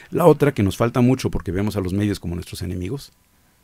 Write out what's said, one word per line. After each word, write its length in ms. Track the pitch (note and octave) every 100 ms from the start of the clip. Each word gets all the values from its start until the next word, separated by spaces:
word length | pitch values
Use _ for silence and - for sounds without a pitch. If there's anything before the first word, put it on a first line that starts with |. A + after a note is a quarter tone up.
| -
La 140 | - E3+
otra, 280 | D3+ C#3
que 100 | C3
nos 120 | G2 -
falta 240 | A#2 B2
mucho 320 | B2 C3 G#2
porque 220 | F#2+ E2+
vemos 240 | F2 G#2 G#2
a 20 |
los 140 | F2+
medios 260 | G2 G#2 F#2+
como 160 | E2+ E2+
nuestros 260 | - -
enemigos, 520 | F2 F2+ F2+ C#3+ - _ _ _ _ _